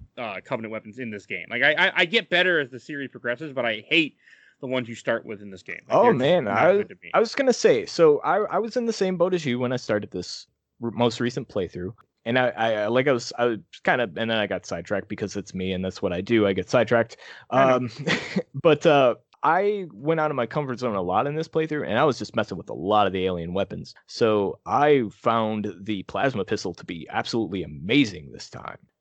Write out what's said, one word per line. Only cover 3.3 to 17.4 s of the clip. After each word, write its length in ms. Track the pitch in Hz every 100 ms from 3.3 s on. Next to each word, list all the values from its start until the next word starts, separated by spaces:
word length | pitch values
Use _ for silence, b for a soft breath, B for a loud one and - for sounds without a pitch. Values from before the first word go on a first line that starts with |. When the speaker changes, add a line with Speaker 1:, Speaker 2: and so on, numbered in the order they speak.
| 120 156
Speaker 1:
but 120 | 135 120
I 180 | 107 107
hate 280 | 165 151 - b b b _
the 60 | 135
ones 200 | 127 113
you 60 |
start 300 | 113 - 117 -
with 160 | 101
in 80 | 104
this 120 | 95
game. 180 | - 85 -
Like, 100 | 127
Speaker 2:
Oh, 20 |
Speaker 1:
they're 140 | 240
just 220 | 160 135 175
Speaker 2:
man, 100 | 113
Speaker 1:
not 240 | 98 156
Speaker 2:
I, 60 | 202
Speaker 1:
good 120 | -
to 60 | 98
me. 120 | 85
Speaker 2:
I 60 | 180
was 140 | 226
gonna 180 | - 262
say, 320 | 226 214 131 90
so 340 | - 165 147
I, 160 | - 185
I 200 | 214 180
was 180 | 226 247
in 100 | 233
the 60 |
same 240 | 214 190 180
boat 180 | 180
as 100 | 185
you 140 | 147 123
when 140 | 123
I 40 | 127
started 340 | - 107 104
this 340 | 90 90 - - _ _ _
r-, 80 | 117
most 260 | 113 120 113
recent 280 | 120 127 117
playthrough. 460 | 107 87 87 90 - _ _
And 140 | 117 123
I, 100 | 127
I, 360 | 87 113 110 104
like, 200 | 123 135
I 40 |
was, 200 | 123 113 -
I 80 | 120
was 120 | 110 - -
kinda, 220 | - 143
and 260 | 113 113 113
then 80 | 113
I 80 | 104
got 200 | 92 -
sidetracked 420 | 87 85 101 -
because 280 | 104 101 101
it's 180 | 92
me 180 | 92 92
and 120 | 92
that's 160 | 92 -
what 100 | 95
I 80 | 87
do. 260 | 98 117 101
I 60 |
get 160 | 95 87
sidetracked. 460 | 127 110 120 113 - B B